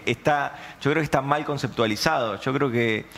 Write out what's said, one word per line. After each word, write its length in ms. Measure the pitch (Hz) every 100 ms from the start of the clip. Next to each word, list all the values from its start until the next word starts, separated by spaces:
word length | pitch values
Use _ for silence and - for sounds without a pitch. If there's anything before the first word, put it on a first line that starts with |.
| -
está, 480 | 117 - 147 139 - - -
yo 100 | 139
creo 100 | 156
que 40 | 147
está 160 | 143
mal 220 | 135 147 151
conceptualizado. 960 | 143 120 101 113 104 160 151 113 98
Yo 140 | 131
creo 180 | 135 139
que, 340 | 117 117 107 -